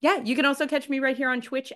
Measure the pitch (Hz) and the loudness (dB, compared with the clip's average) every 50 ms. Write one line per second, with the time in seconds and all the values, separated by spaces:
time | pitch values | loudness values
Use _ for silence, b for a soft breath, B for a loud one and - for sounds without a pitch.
0 | - 311 403 320 - 208 254 262 285 277 277 277 302 285 302 285 - - 277 269 | 2 2 2 2 2 -2 0 2 2 2 2 2 0 0 -2 -2 -2 -2 -2 0
1 | 269 262 262 233 277 254 254 247 233 - 262 262 262 - - | 0 0 0 0 0 -2 -2 -2 -4 -6 -6 -6 -6 -8 -6